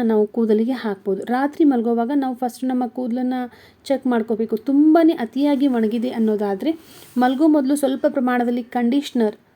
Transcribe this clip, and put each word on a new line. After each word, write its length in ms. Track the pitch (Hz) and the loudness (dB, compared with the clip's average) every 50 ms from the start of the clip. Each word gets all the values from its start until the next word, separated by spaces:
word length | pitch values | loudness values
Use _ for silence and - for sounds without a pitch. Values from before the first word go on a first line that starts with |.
| 240 | 0
ನಾವು 240 | 226 220 214 214 | 2 2 2 2
ಕೂದಲಿಗೆ 460 | 208 - 233 226 214 214 214 226 240 262 | 0 0 0 0 2 2 2 2 0 -4
ಹಾಕ್ಬೋದು. 520 | 233 226 220 196 196 - 202 190 196 - | -4 -4 -6 -8 -6 -6 -6 -6 -4 -4
ರಾತ್ರಿ 400 | 226 240 254 277 285 - - 330 | -4 -2 -2 -2 -2 0 2 2
ಮಲ್ಗೋವಾಗ 460 | 285 262 240 214 233 233 233 233 233 294 | 4 4 2 0 0 0 0 -2 -2 -2
ನಾವು 200 | 285 269 262 254 | -2 -2 -2 -4
ಫಸ್ಟ್ 300 | 240 254 240 233 - 262 | -4 -6 -6 -6 -6 -6
ನಮ್ಮ 220 | 254 254 247 254 | -4 -2 -2 -4
ಕೂದಲನ್ನ 480 | 240 247 254 254 233 226 254 247 254 254 254 247 240 - - - - _ _ - | -4 -6 -6 -6 -6 -4 -4 -4 -4 -4 -4 -6 -8 -12 -18 -20 -20 _ _ -6
ಚೆಕ್ 220 | - 269 262 - | -4 -4 -2 0
ಮಾಡ್ಕೋಬೇಕು. 500 | 254 247 233 220 - 226 208 226 220 226 | 0 0 0 0 -2 -2 -4 -4 -4 -4
ತುಂಬಾನೇ 560 | 214 - - 269 285 302 311 311 330 330 320 330 | -4 -2 0 2 4 4 6 6 6 4 4 2
ಅತಿಯಾಗಿ 540 | 320 240 226 - 262 285 294 285 254 285 | 0 -2 -6 -4 -2 0 0 2 2 2
ಒಣಗಿದೆ 440 | 277 247 233 220 208 226 240 220 247 | 0 2 0 0 0 -2 -2 -4 -4
ಅನ್ನೋದಾದ್ರೆ 680 | - 233 220 220 214 202 208 202 196 196 - 302 320 - - - - - - - - 247 | -2 0 0 0 0 0 -2 -2 -4 -2 -2 -4 -4 -4 -8 -20 -20 -20 -20 -8 -2 0
ಮಲ್ಗೋ 300 | 247 254 269 254 320 320 | 0 0 2 2 4 4
ಮೊದಲು 280 | 302 302 262 262 294 | 4 4 2 2 0
ಸ್ವಲ್ಪ 300 | 285 285 262 269 247 - 302 | 0 0 0 0 0 -2 -2
ಪ್ರಮಾಣದಲ್ಲಿ 540 | - 277 247 247 247 247 240 240 240 247 233 | 0 0 0 0 0 0 0 0 -2 -4 -4
ಕಂಡೀಷ್ನರ್ 720 | - - 240 240 240 247 285 285 - - 247 226 208 214 - _ _ _ | -6 -4 -2 0 0 0 0 -2 -2 -2 0 0 0 -2 -6 _ _ _